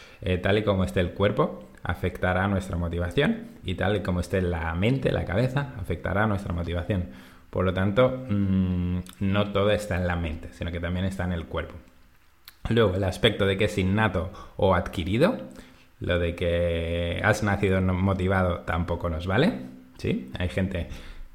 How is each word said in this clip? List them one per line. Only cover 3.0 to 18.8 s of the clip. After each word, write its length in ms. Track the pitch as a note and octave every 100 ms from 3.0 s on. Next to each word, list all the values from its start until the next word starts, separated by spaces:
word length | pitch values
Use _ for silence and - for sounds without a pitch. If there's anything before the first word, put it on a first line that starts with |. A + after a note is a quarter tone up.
| F2 C#3 E3 A3+ - -
y 100 | -
tal 220 | F#2 F#2 G#2+
y 40 |
como 200 | - F2+
esté 220 | - F#2+
la 300 | F2+ E2+ D#2+
mente, 360 | E2 G#2+ C3+ -
la 140 | -
cabeza, 500 | E2 F#2 C3 C#3+ C#3 -
afectará 460 | F#2+ F2 F2+ F#2 A2
nuestra 260 | G2 -
motivación. 540 | F2 E2 F2 E2+ G2 E2+ - - - -
Por 140 | -
lo 100 | F#2
tanto, 500 | F2+ G2 G2+ B2+ C3 -
mm, 720 | G2+ G2 F#2+ F#2 F2+ F2+ F2+ - -
no 320 | G2 G2+ G2+
todo 180 | G2 G2+
está 260 | G2+ - F2+
en 100 | F2+
la 100 | F2
mente, 340 | D#2+ D#2+ -
sino 180 | - E2+
que 100 | E2+
también 260 | E2+ F2+ F#2+
está 180 | F#2+
en 80 | F2+
el 140 | E2+ -
cuerpo. 280 | E2 D#2 - - - - - - _ - - -
Luego, 260 | A#2 G#2
el 100 | F#2
aspecto 420 | F#2+ - A#2 G2+ G2
de 100 | F#2+
que 80 |
es 120 | G#2 -
innato 520 | F#2 G#2 A2 F2+ F2 - - -
o 180 | F#2+
adquirido, 640 | F2 F2 - E2 A2 F#3 B3+ - - - - - -
lo 180 | F#2 F2
de 160 | E2+
que 840 | E2+ F2 E2+ F2 E2+ E2 E2+ E2+ F2+
has 180 | F#2+ G#2+
nacido 380 | G#2 G2 G2 F#2
no 140 | F#2
motivado 640 | F#2 G2 F#2 F#2 F#2+ F#2 F2
tampoco 480 | - E2+